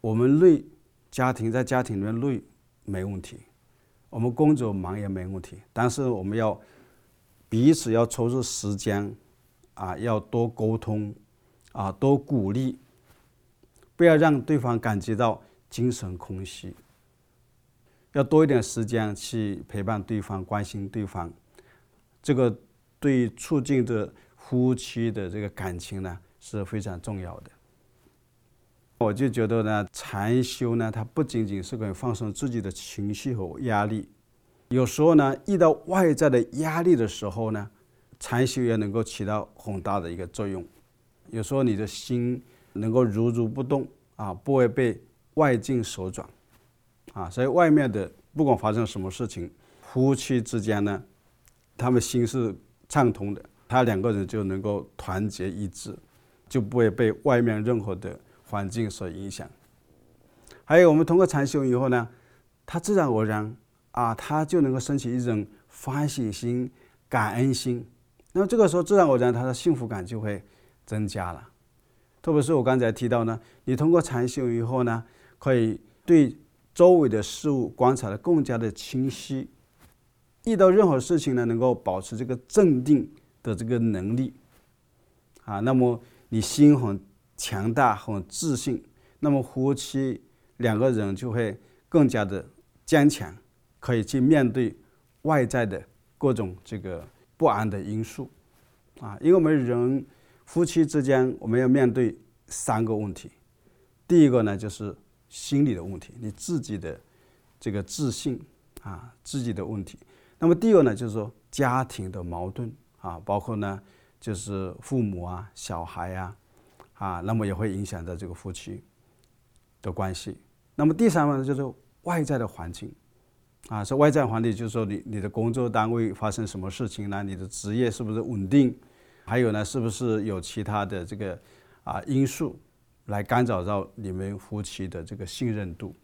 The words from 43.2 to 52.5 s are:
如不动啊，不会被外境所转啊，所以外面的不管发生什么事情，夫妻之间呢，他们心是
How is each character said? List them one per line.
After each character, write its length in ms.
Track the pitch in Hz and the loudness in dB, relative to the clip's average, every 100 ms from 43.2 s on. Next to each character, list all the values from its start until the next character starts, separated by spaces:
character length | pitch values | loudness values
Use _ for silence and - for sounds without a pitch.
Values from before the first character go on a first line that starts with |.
| 117 | 0
如 180 | 117 113 | 0 -4
不 140 | 127 | -4
动 240 | 135 143 131 _ _ | -2 -2 -2 _ _
啊， 180 | _ 107 | _ -10
不 220 | 90 - | -10 -2
会 140 | 135 123 | 2 2
被 340 | 120 123 101 - _ _ | 2 0 -2 -10 _ _
外 220 | - 151 123 | 2 4 2
境 260 | 101 131 | 0 -2
所 280 | 113 - 92 | -2 -6 -8
转 160 | - - - _ _ _ _ _ _ - | -10 -14 -18 _ _ _ _ _ _ -20
啊， 160 | - 87 | -12 -10
所 140 | 90 | -2
以 40 | 131 | 0
外 240 | 156 170 | 4 6
面 200 | 151 135 | 6 4
的 200 | 104 90 - _ | -2 -6 -10 _
不 100 | 147 | -2
管 120 | 147 120 | 2 2
发 160 | 110 | 2
生 140 | 107 110 | 0 -2
什 140 | 101 | -4
么 100 | 95 | -8
事 160 | 90 117 | -6 -8
情， 240 | - 87 - _ _ | -6 -12 -12 _ _
夫 340 | - 131 131 | -8 0 2
妻 260 | 135 - 127 | 2 0 -2
之 200 | 113 117 | -2 -4
间 220 | 104 104 | -2 0
呢， 180 | 101 98 - _ _ _ _ _ _ _ | 0 -4 -10 _ _ _ _ _ _ _
他 140 | 123 | 2
们 100 | 123 | 2
心 260 | 117 127 117 | 2 0 0
是 280 | 135 113 | 0 -4